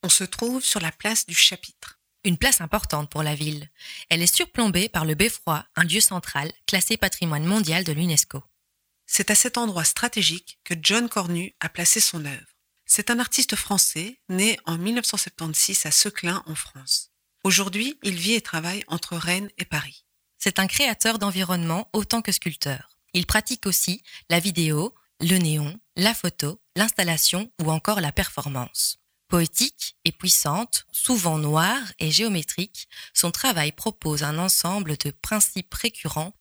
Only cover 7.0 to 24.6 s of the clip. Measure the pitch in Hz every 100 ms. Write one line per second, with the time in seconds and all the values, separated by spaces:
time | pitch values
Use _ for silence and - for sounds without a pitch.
7 | 190 - 170 151 160 214 170 165 175 151
8 | 175 151 - 135 - _ _ _ _ _
9 | - - 196 214 247 240 233 180 156 -
10 | 240 226 185 170 - - - 175 160 214
11 | 240 214 175 170 190 _ - - 175 220
12 | - 170 147 135 - _ _ _ - -
13 | 208 240 247 - - 208 - 196 - 156
14 | 185 254 _ 185 208 214 - 165 185 240
15 | 226 208 - - 165 156 - 196 156 -
16 | 208 202 175 185 - 156 - 135 135 -
17 | - _ _ _ 190 190 196 190 247 294
18 | - 175 180 226 226 165 170 196 - 170
19 | - 170 165 180 202 - 180 151 139 -
20 | _ _ _ _ 202 - 190 - 262 214
21 | 226 220 202 185 185 180 165 170 - 214
22 | 196 233 220 190 175 147 143 135 - _
23 | _ 180 175 214 - 247 202 175 - 202
24 | - - _ 170 185 175